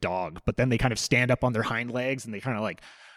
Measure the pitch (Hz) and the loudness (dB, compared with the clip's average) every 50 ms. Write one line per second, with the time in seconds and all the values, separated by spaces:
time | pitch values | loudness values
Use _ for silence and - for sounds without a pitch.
0 | - 87 90 92 90 78 82 92 - - 98 - 127 127 120 113 127 127 110 - | -4 -2 -2 -2 -2 -4 -6 -4 -2 -2 0 2 2 2 4 4 2 2 2 0
1 | - - 127 120 123 123 123 - 127 123 113 110 110 - 117 113 120 120 117 127 | 0 2 2 2 4 4 2 2 2 0 2 2 0 0 -2 -2 -4 -4 -4 -2
2 | 127 131 139 127 - 113 104 98 - 131 117 104 110 98 82 - - - - - | -2 -2 -2 -4 -6 -8 -10 -6 -4 -2 -2 -2 -2 -4 -4 -8 -14 -20 -20 -20
3 | - - - | -20 -20 -20